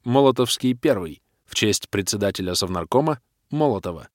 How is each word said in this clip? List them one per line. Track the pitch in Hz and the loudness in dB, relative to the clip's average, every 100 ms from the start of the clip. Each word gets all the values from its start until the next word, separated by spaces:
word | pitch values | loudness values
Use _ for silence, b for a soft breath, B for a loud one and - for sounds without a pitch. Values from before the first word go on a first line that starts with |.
"Молотовский | 123 131 139 127 123 - 127 | 0 4 4 4 0 0 -2
первый" | 120 156 110 82 73 _ _ - | 0 0 0 -4 -12 _ _ -10
в | - | -2
честь | 107 98 - | 0 0 -2
председателя | 101 95 107 101 95 92 | -4 -2 -2 -2 -2 -4
Совнаркома | 87 92 90 85 127 156 143 _ _ - | -4 -2 -4 0 2 2 -2 _ _ -8
Молотова. | 151 151 101 90 82 - | 0 0 0 -4 -10 -16